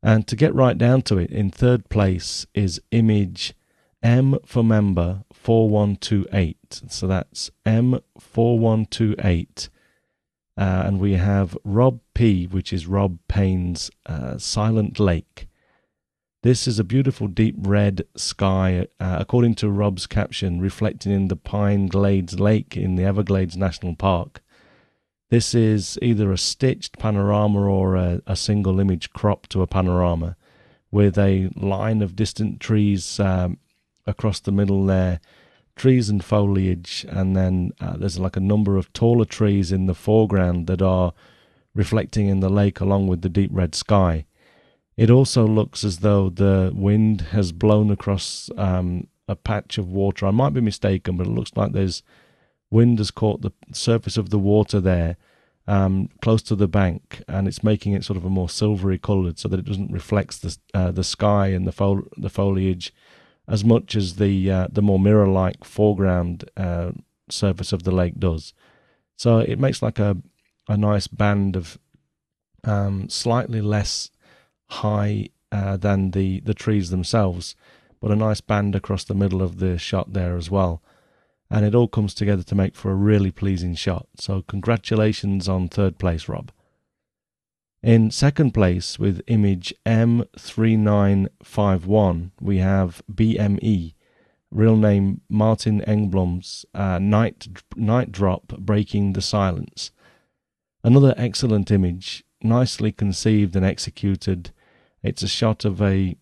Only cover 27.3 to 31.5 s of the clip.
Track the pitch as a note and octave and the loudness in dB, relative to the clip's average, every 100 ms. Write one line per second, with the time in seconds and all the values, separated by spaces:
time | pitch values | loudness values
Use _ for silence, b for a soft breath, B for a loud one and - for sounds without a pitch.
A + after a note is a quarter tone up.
27.3 | G#2 G#2 G2+ G2+ G2 F#2+ F#2 F2+ F2 - | 2 2 2 2 2 2 0 0 -2 -4
28.3 | G2 - G#2 F#2+ F#2+ G2 F2 - - G#2 | -6 0 0 0 0 0 -2 -6 -4 -2
29.3 | G2 - F#2+ F#2 F#2+ F2+ F2+ F2+ E2 E2+ | -2 -4 -4 -2 0 0 0 0 0 -4
30.3 | F2 b b b b b G#2 G2+ F#2 G2 | -10 b b b b b 2 2 4 2
31.3 | F#2+ F#2+ | 2 -2